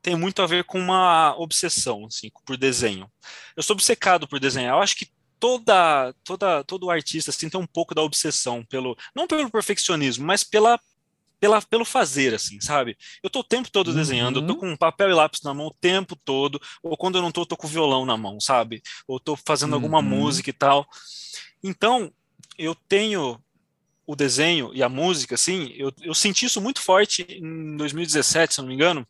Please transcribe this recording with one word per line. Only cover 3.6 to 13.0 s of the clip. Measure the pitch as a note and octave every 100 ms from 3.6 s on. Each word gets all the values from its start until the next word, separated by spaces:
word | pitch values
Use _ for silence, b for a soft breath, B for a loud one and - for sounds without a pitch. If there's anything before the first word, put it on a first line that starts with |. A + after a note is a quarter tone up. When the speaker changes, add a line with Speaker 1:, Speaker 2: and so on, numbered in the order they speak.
Speaker 1:
sou | D#3
obcecado | G3+ - A3+ G3 F3 D3+
por | C#3+
desenhar. | C3+ C3 B2 C#3+
Eu |
acho | G3 -
que | - _ _ _
toda, | A#3 B3 A3+ F#3+ E3+ C#3+ B2+ -
toda, | - F#3+ G3 D#3
todo | C3 F#3 F3+
artista, | E3+ - D#3+ D3
assim, | - D#3+
tem | F#3+
um | F3
pouco | E3 E3+
da | D#3+
obsessão | D#3 D3 D#3 - C3 A#2+
pelo, | A2+ C3 B2+ A#2 B C4+
não | F4
pelo | D#4 C4
perfeccionismo, | A3 - G3+ - E3 C#3 A#2 D3+
mas | G3+ -
pela, | G#3+ A3 A#3+ _ _ _ _ _ _
pela, | G3+ G#3+
pelo | - A#3
fazer, | A#3 C4 E3+ C#3 C3
assim, | A2 - G2+
sabe? | G2+ D3 A#2+ -